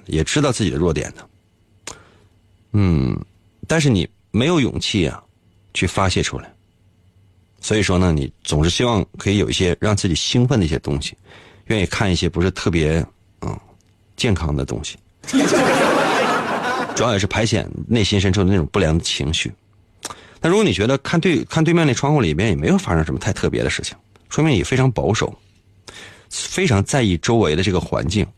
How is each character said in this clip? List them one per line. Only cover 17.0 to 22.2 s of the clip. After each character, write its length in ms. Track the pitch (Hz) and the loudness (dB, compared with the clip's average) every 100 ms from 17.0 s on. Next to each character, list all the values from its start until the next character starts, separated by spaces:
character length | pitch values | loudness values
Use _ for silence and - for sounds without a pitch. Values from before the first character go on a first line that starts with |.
要 80 | 117 | 0
也 80 | 98 | 0
是 80 | 98 | 0
排 180 | 101 113 | -2 0
遣 220 | 101 50 - - | 0 -4 -10 -2
内 120 | 117 | 0
心 200 | 101 101 | 2 2
深 100 | 95 | 2
处 100 | 98 | 2
的 80 | 92 | 4
那 60 | 98 | 2
种 100 | 73 | 0
不 120 | 104 | 0
良 180 | 80 82 | 2 2
的 60 | |
情 300 | - - 69 | 0 -4 -4
绪。 180 | 80 - - _ _ _ _ - - - - | -4 -6 -10 _ _ _ _ -16 -16 -20 -4
但 100 | 160 | 0
如 60 | 202 | 2
果 80 | |
你 80 | 190 | 2
觉 160 | 90 113 | 2 2
得 100 | 135 | 0
看 200 | - 165 | 0 0
对， 240 | 185 143 - | 2 0 0
看 160 | 160 | 0
对 120 | 160 | 2
面 120 | 170 151 | 4 2
那 80 | |
窗 200 | 117 139 | 2 2
户 80 | 151 | 2